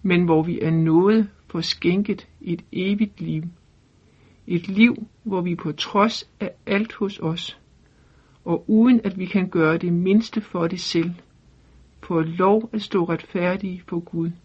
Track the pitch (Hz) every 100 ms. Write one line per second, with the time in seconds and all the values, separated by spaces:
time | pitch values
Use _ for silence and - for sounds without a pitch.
0 | 190 175 175 160 160 - 160 160 160 160
1 | 190 220 202 - _ 170 165 - 170 185
2 | 208 190 - _ - 170 - - 185 202
3 | 214 - 160 156 170 - _ _ _ _
4 | _ _ _ _ - 175 170 190 233 -
5 | 214 _ 220 190 175 165 160 151 - 208
6 | 220 - - _ 185 - - 196 220 -
7 | 202 - 160 170 - - _ _ _ _
8 | _ _ _ _ - 165 - 220 233 240
9 | 202 185 185 202 185 175 156 165 175 170
10 | 180 208 226 - 208 180 165 180 - 170
11 | 170 175 _ _ _ _ _ - _ _
12 | - 170 160 170 185 214 226 220 - 202
13 | 175 165 - 190 180 190 196 180 - 175
14 | 175 170 165 170